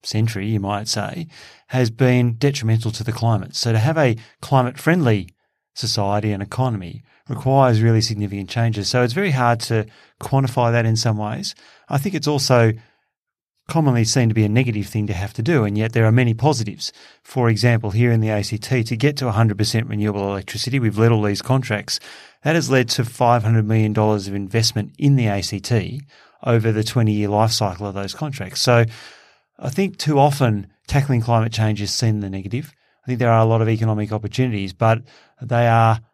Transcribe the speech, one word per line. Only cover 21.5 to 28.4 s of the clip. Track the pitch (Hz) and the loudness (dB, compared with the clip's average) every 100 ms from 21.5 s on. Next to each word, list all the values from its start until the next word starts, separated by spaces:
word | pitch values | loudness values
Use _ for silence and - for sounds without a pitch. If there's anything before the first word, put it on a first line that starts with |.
| 131 120 104 - - - - - _ | -2 0 -6 -4 -8 -10 -20 -20 _
That | 147 165 | 0 0
has | 123 | 2
led | 131 117 | 0 2
to | - 113 | -2 -4
five | - 120 120 | 0 2 4
hundred | 110 113 107 | 4 2 2
million | 110 107 | 2 2
dollars | 107 107 107 98 | 2 2 0 -2
of | |
investment | 98 98 113 110 110 101 - | -8 -2 0 0 -2 -6 0
in | 143 139 | 2 4
the | 113 | 2
A | 101 | -2
C | 90 101 | -4 -8
T | - 117 90 - - _ _ _ | -2 -2 -2 -10 -14 _ _ _
over | - 117 113 | 0 2 2
the | 107 | 0
twenty-year | 110 120 110 107 104 | 0 0 2 2 0
life | 104 113 | 2 2
cycle | 113 104 87 101 | 0 -2 -4 -8
of | |
those | 98 98 | -8 -10
contracts. | - 151 139 | -8 -10 -8